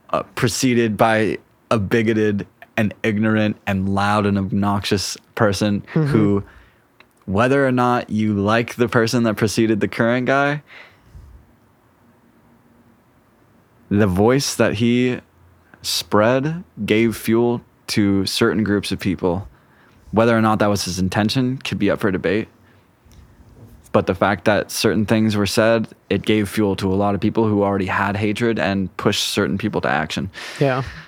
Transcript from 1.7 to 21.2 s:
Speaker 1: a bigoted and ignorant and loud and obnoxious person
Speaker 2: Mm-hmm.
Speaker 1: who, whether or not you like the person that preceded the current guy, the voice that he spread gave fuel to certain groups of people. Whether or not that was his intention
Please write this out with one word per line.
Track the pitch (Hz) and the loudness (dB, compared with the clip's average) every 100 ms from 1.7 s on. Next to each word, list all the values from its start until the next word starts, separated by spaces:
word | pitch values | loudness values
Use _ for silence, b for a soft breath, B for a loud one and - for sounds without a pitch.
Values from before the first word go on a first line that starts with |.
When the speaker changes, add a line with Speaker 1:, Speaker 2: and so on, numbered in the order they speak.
Speaker 1:
a | 120 | -2
bigoted | 95 117 110 107 107 101 - _ - - | 0 0 2 2 0 -2 -6 _ -8 -2
and | 104 - | -2 -2
ignorant | 113 104 110 110 107 101 - | -4 0 0 2 0 -2 -4
and | 95 98 | -2 -2
loud | 98 101 107 101 | 0 0 0 0
and | 101 | 0
obnoxious | 95 98 101 104 - 101 - - _ - | -2 -2 0 -2 -2 -2 -2 -10 _ 0
person | 107 98 104 101 - | 0 2 0 -2 -2
Speaker 2:
Mm-hmm. | 160 143 | -2 2
Speaker 1:
who, | 143 101 101 - b b b b _ _ _ - | 2 2 0 -4 b b b b _ _ _ -4
whether | 95 127 139 135 | 0 2 2 2
or | |
not | 127 123 123 - | 2 2 0 -2
you | 107 107 | -2 0
like | 101 101 113 117 - | 0 2 2 0 -2
the | 120 | 2
person | 120 113 123 | 2 2 2
that | 113 101 | 0 0
preceded | 107 - 110 104 | 0 2 2 2
the | 104 | -2
current | - 117 127 127 | 0 0 0 2
guy, | 139 143 147 - B B B B B - - _ _ _ _ _ _ _ _ _ _ _ _ _ _ _ _ _ _ _ _ _ _ _ _ - | 2 2 -2 -10 B B B B B -20 -20 _ _ _ _ _ _ _ _ _ _ _ _ _ _ _ _ _ _ _ _ _ _ _ _ -2
the | 101 104 | 2 2
voice | 90 110 135 - - | 4 4 2 0 0
that | 104 101 | 0 2
he | 117 123 123 123 - _ _ _ _ - | 0 2 0 -4 -10 _ _ _ _ -14
spread | - - - 104 113 131 147 170 - - 101 | -8 -6 0 2 4 2 0 -6 -12 -8 0
gave | 107 117 107 | 2 2 -2
fuel | - 113 120 120 - _ - | 0 2 2 -2 -8 _ -4
to | 113 101 98 95 | 0 2 2 0
certain | - 117 85 | 0 0 0
groups | 101 101 - | 0 -2 -2
of | 92 | -6
people. | 98 82 95 90 - b b b b b b | -4 -2 -2 -2 -6 b b b b b b
Whether | 107 117 113 | 2 4 4
or | |
not | 110 107 | 2 2
that | 104 | 2
was | 101 92 | 0 -4
his | 90 | -4
intention | 92 110 | -2 0